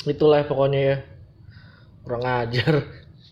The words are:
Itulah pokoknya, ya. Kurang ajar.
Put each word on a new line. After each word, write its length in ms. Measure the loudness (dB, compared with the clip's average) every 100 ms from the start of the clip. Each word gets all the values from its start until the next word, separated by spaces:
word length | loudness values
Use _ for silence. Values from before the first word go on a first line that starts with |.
| -6
Itulah 400 | 2 4 4 2
pokoknya, 320 | 0 0 2
ya. 160 | 0 0 -4 -18 -20 -20 -20 -20 -20 -20 -20 -20
Kurang 240 | -10 -6 -2
ajar. 560 | -2 -2 -2 0 0 -2 -10 -20 -20 -20